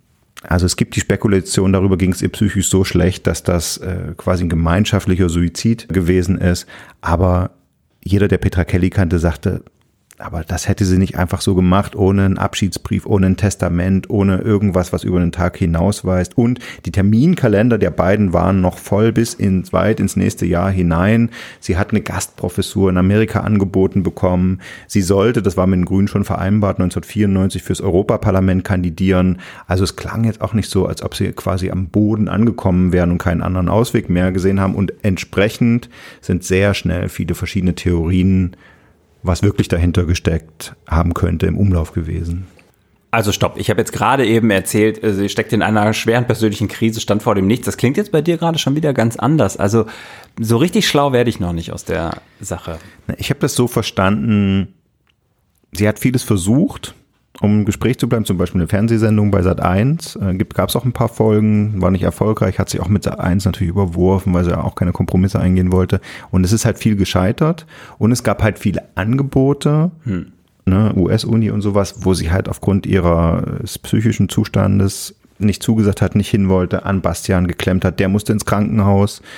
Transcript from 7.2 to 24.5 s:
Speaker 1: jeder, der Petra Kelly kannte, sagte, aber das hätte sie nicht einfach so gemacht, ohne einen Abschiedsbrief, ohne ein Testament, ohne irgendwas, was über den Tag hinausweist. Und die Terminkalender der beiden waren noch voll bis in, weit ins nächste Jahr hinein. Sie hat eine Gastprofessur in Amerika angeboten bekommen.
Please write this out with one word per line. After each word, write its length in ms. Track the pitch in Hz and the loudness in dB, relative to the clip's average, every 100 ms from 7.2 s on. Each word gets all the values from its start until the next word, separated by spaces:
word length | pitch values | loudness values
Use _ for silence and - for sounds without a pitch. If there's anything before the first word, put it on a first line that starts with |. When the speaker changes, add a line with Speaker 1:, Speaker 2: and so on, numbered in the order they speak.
| 90 90 92 - _ _ _ _ | 2 2 -2 -6 _ _ _ _
Speaker 1:
jeder, 260 | - 98 101 | -2 0 2
der 80 | 92 | 2
Petra 260 | - - | 0 -2
Kelly 260 | 87 92 90 | 0 0 0
kannte, 300 | - 87 87 | 0 0 0
sagte, 440 | 85 85 101 92 - _ _ _ _ - | 0 -2 -4 -6 -8 _ _ _ _ -18
aber 240 | - 82 | -12 -10
das 240 | - 90 - | -8 -4 -2
hätte 160 | 95 | 0
sie 140 | 98 92 | 2 2
nicht 220 | 95 - | 2 0
einfach 220 | 90 95 | -2 -2
so 120 | - | -2
gemacht, 420 | 92 92 95 98 - | 0 2 2 0 0
ohne 300 | 95 98 98 | 2 2 2
einen 140 | 95 | 0
Abschiedsbrief, 680 | 95 - 98 - - 98 - | -4 -2 -4 -4 -4 -4 0
ohne 220 | 104 95 | 2 2
ein 100 | 92 | 2
Testament, 720 | 104 - 90 85 92 95 - | 0 0 -2 0 0 0 0
ohne 300 | 104 98 92 | 0 2 0
irgendwas, 520 | - 101 104 90 90 | 0 2 2 0 -2
was 120 | 90 | -4
über 160 | - 90 | -2 0
den 120 | 87 | 0
Tag 260 | 82 90 - | 0 -2 0
hinausweist. 800 | 90 82 92 101 92 92 87 - | 0 2 0 0 -2 -2 0 0
Und 220 | 117 123 - - - | 0 0 -6 -14 -6
die 40 | |
Terminkalender 840 | 92 98 110 156 175 117 101 120 113 | 0 2 4 4 2 2 4 4 2
der 140 | 92 | 0
beiden 420 | - 87 107 101 | 0 2 2 2
waren 260 | 85 87 95 | 2 2 2
noch 200 | 90 - | 2 -2
voll 320 | - 101 113 | -2 2 2
bis 240 | 110 117 - | 2 -2 -2
in, 360 | 101 92 87 | 0 0 0
weit 280 | 90 95 110 | 0 0 0
ins 160 | 101 95 | -2 0
nächste 320 | 95 - 90 | -2 -2 -2
Jahr 240 | 87 95 | 0 0
hinein. 580 | 95 87 82 92 113 117 - - - | 0 0 2 2 2 0 -4 -18 -10
Sie 180 | - 90 | -4 -2
hat 140 | 101 | -2
eine 100 | 104 | -2
Gastprofessur 880 | 104 92 - - 107 - - 101 98 | -4 -6 -8 -8 -6 -4 -4 0 0
in 80 | 90 | 2
Amerika 440 | 92 104 113 104 | 2 2 2 -2
angeboten 600 | - 107 95 95 95 101 | 0 0 2 2 2 0
bekommen. 580 | 90 - 92 90 92 | -2 0 0 2 0